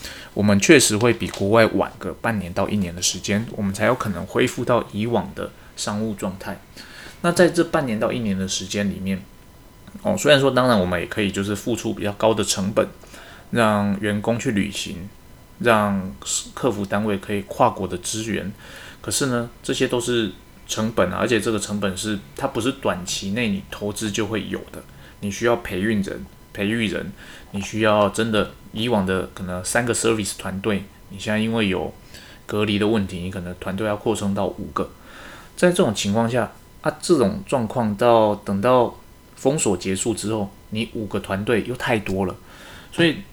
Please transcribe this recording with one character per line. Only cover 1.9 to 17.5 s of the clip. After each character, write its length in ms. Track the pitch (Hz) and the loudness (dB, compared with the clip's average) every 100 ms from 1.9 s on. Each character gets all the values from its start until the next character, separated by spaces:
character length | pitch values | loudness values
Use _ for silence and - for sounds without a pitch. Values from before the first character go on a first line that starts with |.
| - | -4
个 140 | 92 - | -10 -6
半 180 | - 110 | -2 -2
年 140 | 87 | -2
到 160 | 92 98 | -2 0
一 80 | 104 | 0
年 180 | 87 | -2
的 60 | 87 | -2
时 180 | 87 92 | -4 -2
间， 280 | - 101 117 | 0 0 0
我 100 | - | -4
们 100 | 101 | -4
才 140 | 98 107 | 0 2
有 80 | |
可 160 | 127 113 | 2 0
能 160 | 85 90 | -4 -2
恢 200 | - 127 | 0 0
复 160 | - | 0
到 240 | 123 117 - | 2 2 0
以 140 | 104 113 | -2 0
往 260 | 113 87 | 0 -2
的 160 | - 95 - - | -6 -10 -12 -16
商 260 | - - 104 | -8 -4 -2
务 140 | 110 | -4
状 240 | 101 98 95 | -4 -4 -6
态。 220 | - 90 - - - - - - | -10 -12 -14 -20 -20 -18 -18 -4
那 100 | 175 | 0
在 160 | 170 170 | 6 6
这 160 | 170 | 4
半 220 | 165 165 135 | 2 2 0
年 120 | 107 | 0
到 140 | 113 | 0
一 80 | 120 | 0
年 180 | 110 95 | 0 -2
的 80 | 95 | -2
时 180 | - | -4
间 240 | 92 104 101 | -4 -2 -2
里 120 | 87 | -2
面， 200 | 92 92 - - - - - - - - | -2 -4 -6 -20 -20 -20 -20 -20 -20 -6
哦， 140 | - - | -2 2
虽 140 | 147 | 6
然 100 | 139 | 6
说 100 | 135 | 6
当 180 | 127 127 | 4 4
然 100 | 110 | 4
我 80 | 90 | 4
们 140 | 87 | 0
也 60 | 87 | -2
可 140 | - | 0
以 120 | 101 | 0
就 100 | 98 | 0
是 140 | 98 101 | -2 -2
付 180 | - | -2
出 180 | 110 113 | -2 -2
比 120 | 101 | -4
较 80 | 101 | -4
高 200 | 101 110 | 2 2
的 120 | 107 | 4
成 260 | 98 - 95 | 0 -2 -2
本， 160 | - - - - - - - - | 0 0 -4 -20 -20 -20 -20 -4
让 480 | 120 110 104 101 98 | 2 4 4 2 0
员 220 | 107 104 | 0 -2
工 160 | 110 117 | 0 -2
去 140 | 135 | 0
旅 180 | 101 98 | 0 0
行， 380 | - - 82 98 - - - - - | -4 -8 -8 -12 -16 -20 -20 -18 -2
让 560 | 120 110 104 98 95 - - - - | 2 4 4 0 -4 -8 -6 -6 -6
客 160 | - 135 | -4 -2
服 160 | 104 98 | -2 -2
单 180 | 101 | -2
位 140 | 107 98 | 0 -2
可 160 | - | -2
以 80 | 101 | -6
跨 260 | 92 | -4